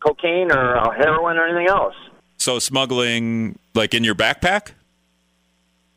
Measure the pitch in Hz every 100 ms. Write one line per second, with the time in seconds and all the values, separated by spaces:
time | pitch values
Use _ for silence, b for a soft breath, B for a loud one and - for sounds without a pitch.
0 | 151 - 170 175 180 135 123 120 113 113
1 | 156 156 170 165 165 175 180 196 98 -
2 | - - _ - 127 120 - 135 127 123
3 | 120 117 117 113 110 - _ 113 107 117
4 | 113 95 110 - 175 202 - - _ _
5 | _ _ _ _ _ _ _ _ _